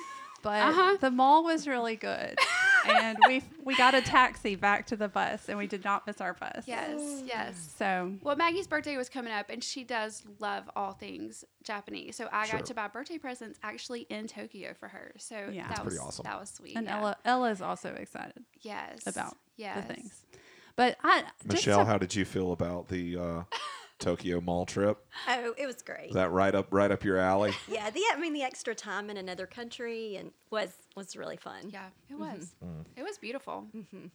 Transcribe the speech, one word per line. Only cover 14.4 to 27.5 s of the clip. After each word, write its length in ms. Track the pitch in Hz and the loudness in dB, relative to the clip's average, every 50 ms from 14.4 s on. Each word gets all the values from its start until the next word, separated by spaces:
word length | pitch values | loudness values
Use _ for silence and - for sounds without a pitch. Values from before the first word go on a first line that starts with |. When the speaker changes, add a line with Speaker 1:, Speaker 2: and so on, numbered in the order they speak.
| 214 226 - 196 - - 180 | -14 -14 -12 -12 -12 -12 -12
Speaker 2:
for 120 | - 208 | -12 -16
her. 280 | 196 196 - - - - 202 | -16 -16 -16 -18 -18 -18 -18
So 160 | - - 233 214 202 202 | -16 -12 -10 -10 -10 -8
Speaker 1:
Yeah. 100 | 202 175 | -10 -8
Speaker 2:
that 60 | - - | -8 -6
Speaker 3:
That's 100 | 220 - | -6 -6
pretty 160 | 104 104 92 | -6 -6 -6
Speaker 2:
was, 100 | 76 65 | -6 -8
Speaker 3:
awesome. 160 | - - - - | -8 -10 -10 -8
Speaker 2:
that 120 | 107 101 - | -8 -8 -10
was 120 | 196 - | -10 -14
sweet. 260 | - - - - - | -16 -18 -16 -10 -8
Speaker 1:
And 100 | 226 226 | -6 -4
Speaker 2:
Yeah. 120 | 202 202 208 | -4 -4 -2
Speaker 1:
Ella, 160 | 214 208 196 - - | -2 -2 -2 -2 0
Ella's 360 | 226 247 254 247 233 214 185 | 2 2 2 2 0 0 -2
also 280 | 180 170 180 - - 175 - | -4 -6 -6 -6 -6 -10 -8
excited 500 | - - - - - - - - - 233 _ _ _ | -10 -12 -12 -12 -12 -12 -12 -14 -20 -20 _ _ _
Speaker 2:
Yes. 440 | - 214 202 - - - - - - | -14 -12 -10 -10 -10 -12 -12 -10 -10
Speaker 1:
about 320 | 196 190 190 - - - _ _ _ _ | -8 -6 -6 -6 -8 -8 _ _ _ _
Speaker 2:
Yes. 280 | - 214 196 196 208 - - | -12 -10 -8 -8 -8 -8 -8
Speaker 1:
the 60 | - | -12
things. 300 | - - - - - _ _ - - - - - - - - - | -12 -14 -16 -20 -20 _ _ -20 -20 -20 -20 -20 -20 -18 -6 2
But 200 | - 247 247 - - | 4 4 4 4 2
I 200 | - 320 370 320 - - - _ | 4 4 4 4 2 -2 -10 _
just 40 | - - 196 - - | -2 0 0 2 4
Speaker 3:
Michelle, 120 | - 101 101 | 6 8 8
Speaker 1:
to 40 | 98 | 8
Speaker 3:
how 120 | 107 107 98 | 6 6 2
did 160 | 95 90 - | 2 0 0
you 100 | 101 92 | 0 0
feel 280 | - - 98 92 90 | 0 0 0 0 0
about 340 | 87 - 87 85 90 90 87 | 0 0 0 -2 -2 -6 -6
the, 300 | - 92 90 87 87 87 | -4 -4 -4 -2 -4 -4
uh, 260 | 87 87 87 85 85 87 - | -4 -4 -4 -4 -4 -6 -6
Speaker 2:
<laughs> 120 | - - - - - - - - _ - | -8 -8 -8 -8 -10 -12 -16 -18 _ -4
Speaker 3:
Tokyo 440 | - 90 87 - - 90 87 87 | 0 0 0 0 0 0 0 0
Mall 240 | 85 87 87 87 90 | 0 0 0 0 0
trip? 400 | - - 95 101 104 104 - _ _ - - - | 0 0 2 2 2 2 0 _ _ -12 -6 -2
Speaker 4:
Oh, 280 | 262 247 247 247 233 226 | 0 0 0 -2 -4 -4
it 80 | - 285 | -4 -6
was 160 | 262 233 - | -6 -6 -10
great. 280 | - - - - 151 - | -12 -12 -12 -12 -8 -2
Speaker 3:
Is 60 | - | 2
that 140 | 92 92 85 | 2 2 4
right 240 | 87 92 98 98 95 | 4 4 4 6 4
up, 120 | 98 95 - | 2 2 4
right 200 | 98 98 101 101 | 4 4 6 6
up 120 | 98 - | 4 2
your 140 | - 101 92 | 2 2 4
alley? 380 | 92 92 92 95 98 107 104 | 4 6 6 6 4 4 2